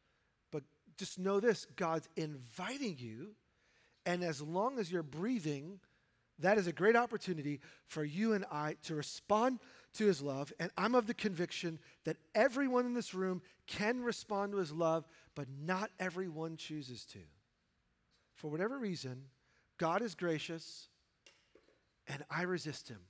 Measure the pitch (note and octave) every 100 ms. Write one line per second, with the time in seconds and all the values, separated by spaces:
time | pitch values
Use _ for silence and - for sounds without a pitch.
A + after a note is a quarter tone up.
0 | _ _ _ _ _ D#3 C3+ _ - -
1 | G3 - F#3 G3+ A#3 G3 - - E3+ D#3+
2 | - - D#3 C#3+ A#2+ C#3+ F#3 C#4 B3+ C#3
3 | A#2+ A2 G3 G#3 _ _ _ _ _ _
4 | - F3+ F3 C#3 D3+ F3 A#3 C4+ E3+ F3+
5 | D#3 D3+ G#3 B3+ D#3 C#3+ D3+ G3 - _
6 | _ _ _ - E3+ G#3+ F3 D#3+ F#3+ A#3
7 | A#3+ A3 - E3 C#3+ C#3+ - - _ D#3+
8 | D3+ D#3+ A3+ G#3 G3 D3+ D3+ - - D#3
9 | C#3+ - - G#3 B3 B3+ - - - -
10 | G#3 D3+ C#3+ C3+ D3 - E3+ - G3+ B3
11 | A3 - G#3+ E3+ F3 - E3+ E3 - -
12 | - E3 _ - C4 B3 C#4 B3 B3 A#3+
13 | - F#3 F#3+ F3+ - - - - G#3 B3
14 | A#3+ - - G3+ G3+ G3+ E3 D3+ E3 D#3+
15 | D3+ - - - C3 C#3 D#3 F#3 G#3+ -
16 | F#3 F3+ F#3 D#3 E3 D#3+ - D3+ B2+ B2
17 | - G2+ D#2 _ _ _ _ _ _ _
18 | _ _ _ - D#3 D#3 G#3 C#4 G#3+ E3+
19 | C3 B2+ C3+ _ _ _ _ - E3 F#3
20 | A#3 E3 F3 D#3 - E3 - - - _
21 | _ _ - _ _ - _ _ _ _
22 | - C#3+ D3 D3+ F3+ F3 D3+ C3+ - G#2+
23 | F2+